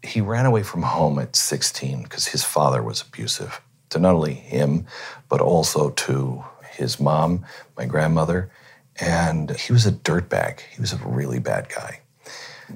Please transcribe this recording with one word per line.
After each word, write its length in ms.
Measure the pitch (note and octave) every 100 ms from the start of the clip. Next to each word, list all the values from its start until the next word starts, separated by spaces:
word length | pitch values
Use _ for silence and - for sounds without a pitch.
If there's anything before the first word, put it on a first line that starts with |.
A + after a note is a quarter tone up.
he 200 | - A2+
ran 240 | G2+ A#2 C3
away 180 | A2+
from 200 | G2 F2
home 340 | B1+ E2 D2+ C#2
at 160 | B1 -
sixteen 720 | - C#2+ - - C2+ C2+ -
'cause 220 | - -
his 160 | -
father 380 | - - C#2+ B1+
was 180 | A1+ A1
abusive 600 | - - A1+ - - - _ _ -
to 100 | E2
not 140 | F#2 E2+
only 180 | D2+ B1+
him, 500 | - - C#2+ D#2+ F2+ - - - -
but 120 | C#2+
also 480 | - E2+ - D2+ D2
to 520 | - - C2+ C2+ B1+ - - -
his 280 | - C2 -
mom, 440 | C#2+ D#2 D#2+ F2+ - - - -
my 80 | B1
grandmother. 640 | D2+ D#2 D#2+ D#2 F2+ F#2 - - - _ -
And 520 | E2+ E2 E2 D#2+ D2
he 220 | D2 -
was 120 | A#2+ G#2+
a 40 |
dirtbag. 680 | - - E2+ F#2 G1+ G1+ - -
He 80 | -
was 120 | G#2+
a 40 | -
really 420 | - B1 C#2 B1
bad 300 | - G1+ -
guy. 300 | - - - _ _ - - - - -